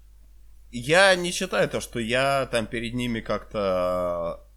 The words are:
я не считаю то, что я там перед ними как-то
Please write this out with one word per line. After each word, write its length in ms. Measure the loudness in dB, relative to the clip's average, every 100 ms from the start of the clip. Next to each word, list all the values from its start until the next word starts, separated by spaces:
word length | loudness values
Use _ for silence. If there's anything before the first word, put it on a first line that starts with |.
| -20 -20 -20 -20 -20 -20 -12
я 440 | -8 2 6 6 6
не 160 | 0
считаю 380 | -4 -2 0 0
то, 100 | -2
что 200 | -6 -6
я 480 | 0 0 2 0 0
там 140 | -2 -2
перед 300 | -6 -6 -4
ними 240 | -4 -4
как-то 1160 | -4 -6 -4 -2 0 2 0 0 -2 -2 -4 -8 -14